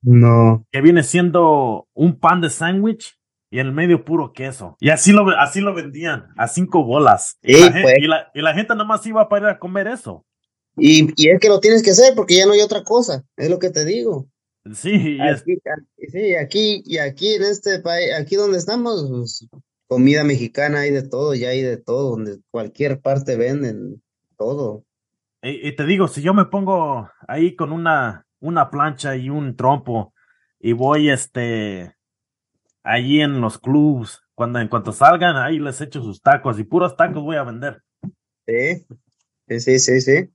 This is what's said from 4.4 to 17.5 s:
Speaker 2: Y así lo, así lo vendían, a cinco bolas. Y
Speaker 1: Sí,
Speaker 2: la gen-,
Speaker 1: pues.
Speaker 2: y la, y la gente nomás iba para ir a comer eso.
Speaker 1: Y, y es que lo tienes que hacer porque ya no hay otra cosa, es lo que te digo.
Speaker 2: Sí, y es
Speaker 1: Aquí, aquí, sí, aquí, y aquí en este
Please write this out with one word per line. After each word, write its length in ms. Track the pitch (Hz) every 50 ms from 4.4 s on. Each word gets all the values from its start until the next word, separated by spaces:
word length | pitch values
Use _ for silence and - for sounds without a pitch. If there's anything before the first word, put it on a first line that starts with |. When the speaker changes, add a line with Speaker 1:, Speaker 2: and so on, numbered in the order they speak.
| 131 135 131 - 98 87 - _
Speaker 2:
Y 100 | - 139
así 220 | 160 156 - 185
lo, 160 | 202 208 202 190 175 -
así 220 | 143 143 - 196
lo 120 | 196 202
vendían, 540 | 190 170 151 139 135 147 165 165 147 117 - _ _
a 120 | - 117 117
cinco 360 | - 175 185 185 - 170 143
bolas. 540 | 113 120 147 147 123 104 - - - - _
Y 120 | _ 127 127
Speaker 1:
Sí, 60 | 156 175
Speaker 2:
la 80 | 175
gen-, 100 | - 175
Speaker 1:
pues. 120 | 190 131 127 139
Speaker 2:
y 80 | 147 156
la, 220 | 160 156 - _ _
y 60 | 143
la 120 | 151 160 151
gente 200 | 180 220 214 233
nomás 320 | 208 208 214 220 208 -
iba 220 | 220 220 220 214 214
para 180 | 208 202 202 214
ir 40 | 196
a 40 | -
comer 280 | - 175 185 202 196
eso. 400 | 208 247 - - - 92 - _ _ _ _ _ _ _ _ _ _ _
Speaker 1:
Y, 320 | - 147 143 160 160 156 151 -
y 140 | - 151 156
es 80 | 185 185
que 80 | - 214
lo 120 | 202 190
tienes 220 | 190 214 226 226 226
que 80 | 202
hacer 220 | 185 196 247 262 262
porque 200 | 226 196 - 180
ya 100 | 185 190
no 60 | 202
hay 80 | 208 208
otra 220 | 208 202 214 202
cosa, 400 | 185 - 214 247 240 226 151 131 - _ _
es 120 | - 131 160
lo 100 | 180 180
que 100 | 180 -
te 140 | 151 156 151
digo. 420 | 156 202 240 240 226 180 135 135 _ _ _ _ _ _ _ _ 104
Speaker 2:
Sí, 440 | 107 - - 175 208 196 - 156 147 135
y 80 | 139 147
es 120 | 139 135
Speaker 1:
Aquí, 100 | - 165
aquí, 580 | 185 - _ 147 151 156 147 _ _ _ - -
sí, 240 | 131 180 214 208 180
aquí, 480 | 170 147 135 - 202 214 214 208 190 -
y 140 | - 156 160
aquí 360 | 147 139 139 139 175 208 214
en 100 | 196 190
este 340 | 202